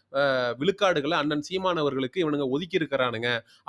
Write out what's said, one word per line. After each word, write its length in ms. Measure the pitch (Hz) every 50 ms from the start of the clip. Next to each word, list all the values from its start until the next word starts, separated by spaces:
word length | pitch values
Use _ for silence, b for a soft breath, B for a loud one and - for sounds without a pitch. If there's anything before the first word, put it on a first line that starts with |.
| b _ -
ஆ, 360 | 135 143 139 131 127 123 120
விழுக்காடுகளை 640 | 117 123 143 190 190 - 208 185 175 156 131 151 175
அண்ணன் 280 | 156 143 151 151 151
சீமான் 340 | 147 - 180 185 190 185 175
அவர்களுக்கு 540 | 165 147 143 131 131 131 127 - 185 170 151
இவனுங்க 180 | 147 143 143 127
ஒதுக்கி 300 | 127 147 190 170 190 175
இருக்கிறானுங்க 640 | 156 135 139 131 127 123 117 113 117 120 120 113 b b b b b